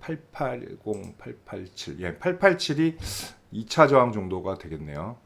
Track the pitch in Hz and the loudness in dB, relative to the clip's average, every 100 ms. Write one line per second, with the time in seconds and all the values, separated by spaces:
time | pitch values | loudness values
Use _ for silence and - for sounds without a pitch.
0 | - 156 - - 135 123 - - 107 101 | -10 -10 -10 -6 -6 -6 -10 -12 -6 -6
1 | - - - 120 - 98 92 - - 73 | -8 -14 -16 -16 -14 -12 -12 -12 -12 -6
2 | 90 - 180 180 196 180 - 147 160 160 | -6 -4 -2 4 6 4 0 2 2 0
3 | - - - - - 107 113 - 147 135 | -8 -8 -10 -14 -14 -10 -2 6 8 8
4 | 120 107 95 92 90 95 87 80 73 73 | 6 2 -2 -4 -4 -6 -6 -10 -8 -8
5 | 92 117 | -8 -10